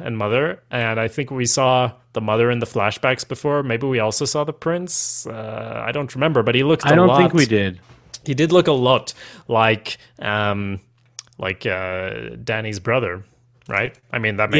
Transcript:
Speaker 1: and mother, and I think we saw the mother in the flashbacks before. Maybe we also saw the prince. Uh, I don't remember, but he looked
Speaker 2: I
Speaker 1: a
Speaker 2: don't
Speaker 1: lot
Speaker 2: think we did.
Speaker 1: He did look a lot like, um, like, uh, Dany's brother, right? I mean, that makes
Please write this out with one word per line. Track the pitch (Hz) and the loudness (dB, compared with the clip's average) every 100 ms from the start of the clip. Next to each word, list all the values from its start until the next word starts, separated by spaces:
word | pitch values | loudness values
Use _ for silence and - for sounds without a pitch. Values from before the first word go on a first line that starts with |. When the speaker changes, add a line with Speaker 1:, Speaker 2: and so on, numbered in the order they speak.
Speaker 1:
and | 127 113 | -6 -4
mother, | 104 120 156 185 - | 0 0 0 -4 -8
and | 123 113 110 | -4 -2 -2
I | 113 | -2
think | 151 131 | -4 -6
we | 131 120 | -4 -2
saw | - 131 127 120 - _ | 2 2 4 2 -4 _
the | 117 | -6
mother | 110 110 120 | 0 2 2
in | 120 | 0
the | 117 | -2
flashbacks | 117 101 - 131 127 - | 0 0 0 -2 -2 -4
before. | 131 147 147 | -6 -2 -2
Maybe | 135 117 135 | -2 -2 -2
we | 127 | 0
also | 110 113 139 | 0 -2 -2
saw | 151 | -2
the | 147 | -4
prince. | - 160 175 180 - - - - | -4 -4 -4 -4 -6 -6 -8 -10
Uh, | 110 110 110 113 113 | -10 -10 -8 -8 -6
I | 110 | -4
don't | 147 135 | -4 -6
remember, | 131 156 135 | -2 0 2
but | 110 | 2
he | 123 | 2
looked | 139 160 143 | 4 2 4
Speaker 2:
I | |
Speaker 1:
a | 160 | 6
Speaker 2:
don't | 180 | 6
Speaker 1:
lot | 135 | 6
Speaker 2:
think | 180 | 4
we | 165 120 | 4 4
did. | 107 98 92 _ - _ - | 4 0 -4 _ -20 _ -14
Speaker 1:
He | - 135 | -6 0
did | 160 | 4
look | 175 170 | 4 4
a | |
lot | 139 123 127 - - - - - | 2 4 2 0 -14 -18 -20 -2
like, | 113 110 110 - - - - | 4 4 2 -2 -14 -16 -10
um, | 104 107 104 101 101 98 _ _ _ - - - | -4 -2 0 -2 -4 -8 _ _ _ -20 -20 -8
like, | 95 190 - | -6 -4 -4
uh, | 185 92 92 95 113 113 117 | -4 -4 -6 -6 -8 -10 -12
Dany's | 120 110 110 101 | -6 -4 -4 -6
brother, | 92 127 104 90 - _ _ _ - | 0 0 0 -6 -12 _ _ _ -6
right? | 98 123 - - | -4 -4 -8 -10
I | 120 | -4
mean, | 110 101 | -2 0
that | 104 | 0
makes | 151 | 2